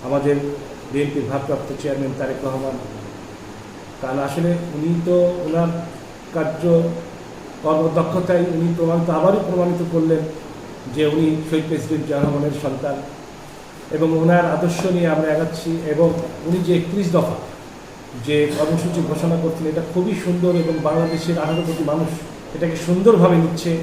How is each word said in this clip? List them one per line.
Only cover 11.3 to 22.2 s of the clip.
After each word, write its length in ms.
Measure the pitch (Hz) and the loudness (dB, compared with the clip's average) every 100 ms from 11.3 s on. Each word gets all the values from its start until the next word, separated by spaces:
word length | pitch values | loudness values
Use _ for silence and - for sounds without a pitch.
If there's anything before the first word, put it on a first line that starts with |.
| 160 156 | 2 0
শহীদ 120 | 160 156 | -2 0
প্রেসিডেন্ট 380 | 160 - 156 139 | -4 -2 -2 -2
জিয়া 140 | 143 | 0
রহমানের 320 | 147 143 147 139 | 0 2 -2 -2
সন্তান। 340 | 139 135 143 139 139 - - - - - - - - | -4 -4 -4 -6 -8 -14 -16 -18 -18 -18 -18 -18 -8
এবং 260 | 156 160 160 | 0 2 4
ওনার 280 | 165 175 170 | 6 6 4
আদর্শ 400 | 170 175 - 190 | 2 0 0 0
নিয়ে 220 | 180 170 | 2 2
আমরা 260 | 151 156 | 2 2
এগাচ্ছি। 480 | 156 160 - 165 165 165 | 2 0 -4 -4 -4 -2
এবং 280 | 151 165 170 - - 156 | 2 4 2 -4 -6 -2
উনি 120 | 185 | 0
যে 140 | 175 175 | 2 2
একত্রিশ 340 | 165 196 180 | 2 -2 2
দফা 240 | 170 170 - - - - - - - - 127 117 | 2 2 -4 -10 -14 -16 -18 -18 -18 -14 -10 0
যে 260 | 147 147 143 | 2 2 2
কর্মসূচি 440 | 156 170 170 170 156 | 0 0 0 -2 -2
ঘোষণা 280 | 147 170 165 | 0 0 2
করছিলেন, 360 | 165 - 156 | 0 -2 -2
এটা 100 | 156 165 | -2 -2
খুবই 220 | 180 185 190 180 | 0 0 0 0
সুন্দর 240 | 175 180 | 2 2
এবং 240 | 170 160 156 | 2 2 0
বাংলাদেশের 560 | 147 160 165 165 170 165 | 0 2 0 0 -2 0
আঠারো 220 | 151 165 165 | 0 0 -2
কোটি 160 | 151 | -2
মানুষ 240 | 147 156 156 - | 0 0 -2 -4